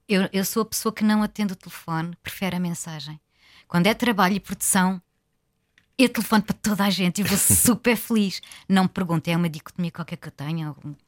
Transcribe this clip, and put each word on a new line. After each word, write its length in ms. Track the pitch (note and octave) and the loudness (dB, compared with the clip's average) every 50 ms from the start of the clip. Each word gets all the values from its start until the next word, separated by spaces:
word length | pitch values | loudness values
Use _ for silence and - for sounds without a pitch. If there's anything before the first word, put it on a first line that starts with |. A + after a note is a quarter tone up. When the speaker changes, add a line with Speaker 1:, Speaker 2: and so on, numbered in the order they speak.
| _ - | _ 0
Speaker 1:
Eu, 220 | G#3 F#3 G3 - | 0 2 2 0
eu 140 | - F#3+ G3 | 0 -2 -2
sou 160 | - - A#3 | -2 -2 -2
a 40 | A3 | -4
pessoa 280 | - - - - A3+ G#3+ | -4 -4 -4 -4 -4 -2
que 100 | - G#3+ | 0 2
não 200 | G#3+ G#3+ G#3+ G#3+ | 2 2 2 0
atende 300 | G#3 - - G#3+ G3+ F#3+ | 0 -2 -4 -4 -4 -4
o 20 | |
telefone, 600 | - - E3+ - - - - E3 D#3+ D#3+ F3 E3+ - | -8 -12 -16 -20 -14 -8 -6 -4 -4 -4 -6 -8 -12
prefere 340 | - - - - G3 F#3 F3+ | -14 -14 -10 -6 -4 -4 -2
a 40 | F3+ | -2
mensagem. 600 | F3+ F3 E3+ - - E3+ D#3+ D3+ C#3 D3+ D#3 D3+ _ _ _ _ _ _ - - _ _ | -2 -2 -4 -6 -8 -10 -12 -12 -12 -12 -14 -16 _ _ _ _ _ _ -20 -20 _ _
Quando 200 | - F3 E3+ G3+ | 2 4 4 4
é 60 | A3+ | 4
trabalho 420 | - - B3 A3+ F#3+ F#3+ F3+ G#3 | 2 2 0 2 4 2 2 2
e 40 | F#3+ | 0
produção, 640 | - - F#3+ - - - - G3 F3+ F#3 F#3+ F3+ - _ _ _ _ _ _ _ _ _ _ _ _ _ _ _ _ _ _ - | -4 -6 -8 -4 -2 0 2 4 4 2 0 -2 -8 _ _ _ _ _ _ _ _ _ _ _ _ _ _ _ _ _ _ 2
eu 100 | C4 A#3+ | 2 2
telefono 340 | B3 A#3+ G3 - A3 G#3+ | 2 0 -2 2 2 2
para 140 | - - - | 2 0 -4
toda 300 | - - G#3+ G#3 - G3+ | -4 -2 -2 0 2 2
a 40 | G3+ | 2
gente 300 | F#3 E3 F#3+ F3+ E3 - | 2 2 0 0 0 0
e 40 | G3+ | 0
vou 100 | F3 G3+ | 0 0
Speaker 2:
<laughs> 20 | F#3+ | 2
Speaker 1:
super 600 | - - G3+ - - B3+ A3+ - - A#3+ A#3 A3 | 2 4 4 4 4 4 2 2 2 2 0 0
feliz. 440 | - - A#3 A3 G#3 F#3+ - - - - - - - - | 0 0 0 0 0 0 -2 -6 -12 -16 -20 -12 -4 0
Não 140 | F#3+ F#3+ F#3 | 2 4 4
me 60 | F3+ | 2
perguntem, 440 | - - - E3 E3+ D#3+ - E3+ E3+ | 0 -2 -2 -2 -2 -2 0 0 0
é 40 | E3+ | 0
uma 120 | F3 E3+ | 0 0
dicotomia 420 | D3 D#3 - - - - F3 E3 | -2 -6 -12 -12 -8 -6 -6 -6
qualquer 240 | - - E3 - E3+ | -6 -8 -10 -10 -10
que 120 | - - - | -12 -12 -14
eu 20 | |
tenho, 380 | - - C#3 D3 E3 E3 D#3 D3+ | -14 -10 -8 -6 -6 -6 -6 -8
algum, 240 | C#3 - - D3 D3 - _ | -10 -10 -12 -14 -14 -14 _